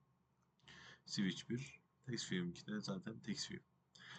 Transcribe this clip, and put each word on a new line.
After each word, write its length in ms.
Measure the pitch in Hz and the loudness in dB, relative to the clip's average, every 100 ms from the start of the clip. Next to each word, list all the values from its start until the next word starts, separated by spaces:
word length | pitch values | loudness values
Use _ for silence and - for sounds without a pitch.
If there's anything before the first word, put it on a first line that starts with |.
| _ _ _ _ _ _ - - - - - | _ _ _ _ _ _ -18 -14 -14 -14 -2
Switch 420 | - 95 - - | 4 6 4 0
bir. 320 | 120 139 - _ _ - | 0 0 -10 _ _ -4
Text 260 | 113 - | -2 2
view'um 180 | 92 87 | 4 4
iki 160 | 85 - | 0 -2
de 140 | 107 | 0
zaten 400 | 101 95 110 113 | 0 0 -2 -4
text 300 | 110 95 - | -2 0 -2
view. 160 | - - _ _ - - | -4 -8 _ _ -18 -14